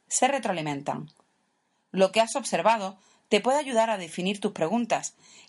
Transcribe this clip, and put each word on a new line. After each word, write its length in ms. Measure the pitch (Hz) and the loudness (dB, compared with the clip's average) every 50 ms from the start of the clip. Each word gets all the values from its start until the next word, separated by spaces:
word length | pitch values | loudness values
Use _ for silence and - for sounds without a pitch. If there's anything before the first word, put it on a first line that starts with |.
| _ _ | _ _
se 200 | - - 254 262 | 0 0 2 2
retroalimentan. 840 | 277 269 233 226 185 165 156 151 143 139 143 143 135 143 151 151 - _ _ _ _ _ _ _ _ _ _ _ _ _ _ _ | 2 0 -2 -2 -4 -2 -4 -4 -6 -4 -6 -6 -6 -6 -10 -14 -18 _ _ _ _ _ _ _ _ _ _ _ _ _ _ _
Lo 220 | - 180 190 190 | 2 2 2 4
que 100 | 185 220 | 4 2
has 140 | 226 226 - | 2 2 -2
observado 640 | 277 226 - - 170 170 208 226 220 196 190 196 - _ _ _ _ _ _ | -6 -4 -2 -2 2 4 4 2 2 0 -6 -10 -12 _ _ _ _ _ _
te 100 | - 202 | 0 2
puede 200 | 185 247 269 294 | 2 2 2 2
ayudar 300 | 302 262 262 220 226 226 | 0 0 2 2 2 2
a 80 | 220 196 | 0 -2
definir 440 | 180 160 - - 180 185 208 202 | -4 -6 -6 -4 -2 -2 -2 -2
tus 100 | - 208 | -4 -4
preguntas, 640 | 202 - 165 156 190 240 240 220 180 143 - - - _ _ - - - - | -2 -2 -2 0 0 -2 0 0 -2 -2 -4 -6 -12 _ _ -20 -20 -20 -10